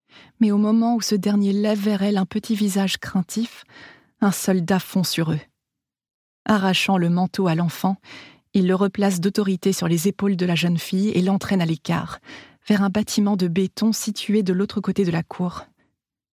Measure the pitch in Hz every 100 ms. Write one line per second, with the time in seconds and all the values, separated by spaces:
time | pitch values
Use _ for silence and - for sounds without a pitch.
0 | _ - - - 220 202 208 226 233 240
1 | - 208 202 208 202 202 208 214 202 202
2 | 196 202 190 214 - 208 208 196 190 -
3 | - 190 175 - 233 - - - - -
4 | _ - 202 - - 185 165 190 - 190
5 | 175 - 160 156 - _ _ _ _ _
6 | _ _ _ _ - 214 190 185 - 190
7 | 170 175 185 - 185 160 175 - 185 196
8 | - - - - _ 202 185 185 202 202
9 | 202 180 180 196 196 185 196 190 170 170
10 | 180 196 202 190 180 170 170 170 - 190
11 | 208 180 185 196 - 196 165 160 - 170
12 | 170 - - - - _ - 208 196 196
13 | 214 - 202 202 180 170 190 - 220 214
14 | - 202 - 208 190 185 208 - 190 190
15 | 185 165 165 - 180 - - _ _ _
16 | _ _ _